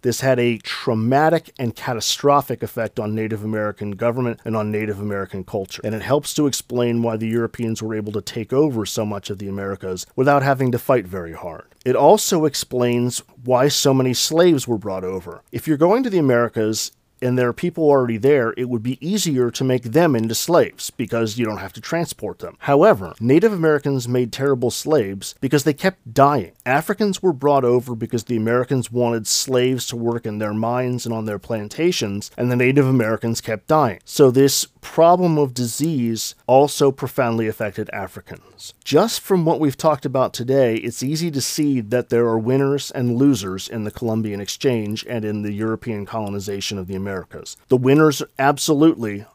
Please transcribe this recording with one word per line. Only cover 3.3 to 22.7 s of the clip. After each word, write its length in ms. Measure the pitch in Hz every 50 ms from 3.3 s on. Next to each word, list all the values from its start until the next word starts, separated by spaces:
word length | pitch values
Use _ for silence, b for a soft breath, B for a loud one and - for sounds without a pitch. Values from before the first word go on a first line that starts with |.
| 110 101 104
American 460 | 107 110 107 107 104 98 - 104 104
government 500 | 101 92 113 120 117 131 127 120 113 - _
and 100 | 117 110
on 160 | 110 107 107
Native 260 | 107 104 107 107 101 98
American 460 | 104 104 101 98 98 - - 98 92
culture, 380 | - - 104 98 - - - -
and 100 | 107 107
it 60 | 107
helps 320 | 98 117 135 151 143 - -
to 120 | - 151
explain 560 | 139 - - - _ 123 123 120 120 117 117
why 160 | 117 113 110 110
the 100 | 110 110
Europeans 540 | 113 120 117 113 - - 117 113 113 -
were 120 | 113 110 110
able 180 | 107 104 107
to 100 | 104 104
take 280 | - - - 120 110 -
over 360 | 131 135 156 151 127 113 104
so 180 | - - - 110
much 240 | 104 104 101 - -
of 100 | 104 95
the 100 | 104 98
Americas 580 | 98 98 98 98 98 - - 95 92 90 - _ _
without 260 | - 131 143 143 143
having 300 | 135 139 139 131 139 127
to 60 | 120 117
fight 280 | - - 135 123 92
very 280 | 87 92 95 85 82 80
hard. 320 | - - 87 80 78 - _ _ _ _
It 100 | 127 127
also 520 | 117 135 151 208 214 - - 196 165 156
explains 720 | 147 - - - _ 127 123 123 123 120 120 120 123 - - - _ _ - 120
why 240 | 120 127 123 135 147
so 240 | 135 - - 143
many 220 | 135 131 127 127 123
slaves 520 | - - - 156 160 180 180 165 135 -
were 120 | 123 117 104
brought 260 | 101 101 95 95 92
over. 380 | 92 95 92 87 87 85 - _ _
If 160 | - - - 160
you're 80 | 156
going 260 | 139 160 175 214 254 262
to 60 | 240
the 80 | 190 180
Americas, 720 | 151 131 123 120 120 113 _ 113 110 107 110 110 - - _ _ _ _ _ _
and 160 | 131 123 123 127
there 100 | 123 120
are 40 |
people 320 | 113 - - 180 170 175 160
already 320 | 147 143 135 127 120 113
there, 380 | 107 107 139 147 139 117 113 -
it 140 | - 123 123
would 120 | 123 113
be 240 | 107 123 127 _ 135
easier 440 | 165 208 208 175 175 143 127 123 120
to 120 | - -
make 200 | 135 131 127 123
them 340 | - 117 110 156 175 165 135
into 180 | 113 110 113 117
slaves 540 | - - - 175 165 117 - _ - - -
because 480 | _ - 123 98 - 117 113 107 104
you 80 | 120 117
don't 140 | 110 107 98
have 160 | 98 90 -
to 60 | 117
transport 580 | - - 165 170 170 - - - - 98 90 _
them. 180 | - 82 - _
However, 520 | - -